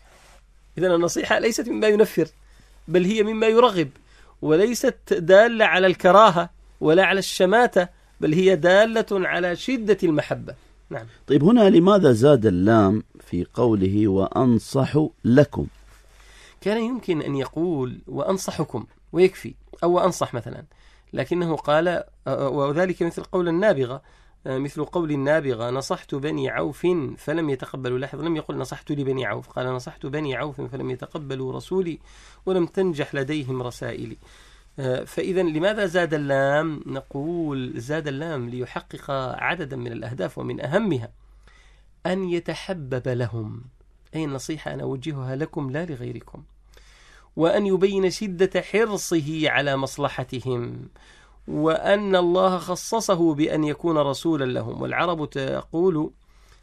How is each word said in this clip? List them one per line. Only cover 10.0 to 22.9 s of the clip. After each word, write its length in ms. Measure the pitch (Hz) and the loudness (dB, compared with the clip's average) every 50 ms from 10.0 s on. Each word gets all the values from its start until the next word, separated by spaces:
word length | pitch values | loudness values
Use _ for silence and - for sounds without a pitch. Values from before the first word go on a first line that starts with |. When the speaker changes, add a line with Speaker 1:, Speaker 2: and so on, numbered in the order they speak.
Speaker 1:
المحبة. 520 | 190 170 151 147 - - 135 123 117 - - - _ _ _ _ _ - | 2 2 2 2 0 -2 -4 -6 -8 -12 -16 -18 _ _ _ _ _ -14
نعم. 160 | 160 123 113 113 - - _ | -12 -12 -12 -14 -20 -8 _
Speaker 2:
طيب، 180 | - 135 143 139 | 2 4 6 6
هنا 260 | 190 233 247 214 190 | 6 8 8 8 8
لماذا 420 | 180 170 175 208 214 196 185 139 | 8 6 6 6 6 6 6 6
زاد 340 | 123 107 123 147 147 123 104 | 6 6 8 6 6 6 6
اللام 560 | 110 90 87 92 107 117 113 101 95 107 104 - _ - - | 4 2 4 4 4 6 6 6 4 2 0 -2 _ -16 -20
في 260 | - - - 87 87 - - | -14 -8 -6 -6 -6 -4 -2
قوله: 540 | - 123 120 110 101 92 95 98 104 110 104 | 0 2 2 2 2 2 2 2 2 2 2
"وأنصح 880 | 95 95 95 - - - 131 127 120 104 - - - 135 131 - - 147 156 - - _ - | 2 2 0 0 0 2 2 4 4 2 0 0 -2 -2 0 2 2 0 0 0 -2 _ 2
لكم"؟ 420 | 110 120 143 143 - - - - - - - - - - - _ _ _ - - - - - - - - - | 4 6 6 6 4 2 -6 -8 -8 -10 -16 -20 -20 -20 -20 _ _ _ -20 -20 -20 -20 -20 -20 -20 -16 -8
Speaker 1:
كان 240 | - 190 214 233 226 | -4 -2 -2 -2 -2
يمكن 380 | 233 254 226 - - 175 147 | -4 -4 -6 -4 -2 -2 -2
أن 140 | - 139 139 | -2 -4 -4
يقول: 640 | 135 127 - - 151 170 180 165 139 127 127 120 - - | -4 -6 -6 -4 -4 -2 -2 -2 -2 -4 -6 -8 -12 -14
"وأنصحكم" 800 | - 135 131 143 185 196 190 - - - - 151 - - 113 - - _ _ _ _ | -10 -8 -6 -2 -2 -2 -4 -4 -6 -6 -6 -6 -6 -6 -10 -10 -12 _ _ _ _
ويكفي، 420 | - 160 185 185 - - - 113 - - - - - - | 2 4 4 4 2 0 -14 -14 -14 -16 -20 -20 -8 -4
أو 100 | - 175 | 0 2
"وأنصح" 420 | 175 175 180 180 165 - 139 - - | 2 2 2 0 0 -2 -4 -4 -4
مثلا، 300 | 120 - - - - - - _ _ - - _ _ _ _ | -6 -8 -10 -12 -14 -16 -20 _ _ -20 -20 _ _ _ _
لكنه 440 | - - 131 - 170 175 175 165 156 | -6 -6 -4 -2 -2 -2 -2 -2 -4
قال، 460 | 135 - - 147 156 170 180 170 165 - - _ - - | -4 0 0 2 2 2 0 -2 -4 -6 -10 _ -12 -8
آه، 220 | 131 135 120 139 135 | -6 -4 -2 -2 -2
وذلك 540 | 131 147 139 139 143 165 185 185 | -2 -2 -2 -2 0 0 -2 -2